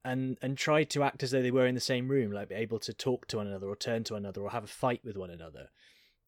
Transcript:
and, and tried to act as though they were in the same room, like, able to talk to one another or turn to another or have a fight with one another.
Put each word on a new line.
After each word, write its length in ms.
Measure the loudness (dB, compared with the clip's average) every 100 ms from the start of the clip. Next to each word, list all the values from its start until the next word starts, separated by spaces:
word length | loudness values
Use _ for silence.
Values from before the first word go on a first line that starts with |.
| -4
and, 320 | -2 -2 -2
and 120 | -2 0
tried 360 | 4 4 4
to 100 | 2
act 220 | 2 0
as 80 | 0
though 100 | 2
they 80 | 4
were 160 | 6 6
in 80 |
the 80 | 4
same 260 | 0 0 2
room, 240 | 2 2
like, 200 | 0 -4
able 280 | -4 -2 -2
to 120 | -4
talk 320 | -4 0 0 0
to 80 | -4
one 100 | -2
another 200 | -4 -4
or 80 | -4
turn 280 | -2 -2 -2
to 100 | -4
another 260 | -6 -6
or 80 | -4
have 120 | -4 -6
a 20 |
fight 360 | 0 0 0
with 140 | -4 -8
one 140 | -8
another. 400 | -10 -14 -16 -18 _ _ _ _ _